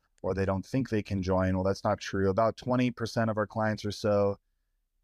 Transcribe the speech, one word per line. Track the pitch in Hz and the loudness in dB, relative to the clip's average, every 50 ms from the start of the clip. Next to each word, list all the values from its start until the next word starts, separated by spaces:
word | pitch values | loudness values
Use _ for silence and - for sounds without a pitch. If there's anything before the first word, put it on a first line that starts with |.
| _ _ _ _ | _ _ _ _
or, | - 95 95 | -4 -2 0
"They | 95 98 | 0 0
don't | 95 95 95 - | 0 0 -2 -2
think | - - 135 123 - | -2 -2 -2 -2 0
they | 113 104 | -2 -2
can | 98 - 101 98 | -2 -2 -2 -2
join." | 90 92 95 92 92 92 92 | 0 0 2 2 2 2 2
Well, | 95 92 | 0 0
that's | 95 98 - | 0 -2 0
not | - 110 101 - | 0 -2 -2 -2
true. | - - - 98 98 98 | -4 -4 -2 0 2 2
About | 95 104 113 110 - - | 2 2 2 2 0 -2
twenty | - 123 123 123 127 123 | -4 -2 0 2 0 0
percent | 117 - 117 107 - 123 113 113 | -2 -4 -6 -4 -2 -2 0 0
of | 107 107 | 0 -2
our | 107 | -2
clients | 95 - 110 110 110 107 101 - | -2 -2 -2 -2 -2 -2 -2 -4
or | 104 | -6
so | 98 - - 104 104 101 101 101 98 - _ _ _ _ _ _ _ _ _ _ _ _ | -6 -2 0 2 4 4 4 2 0 -4 _ _ _ _ _ _ _ _ _ _ _ _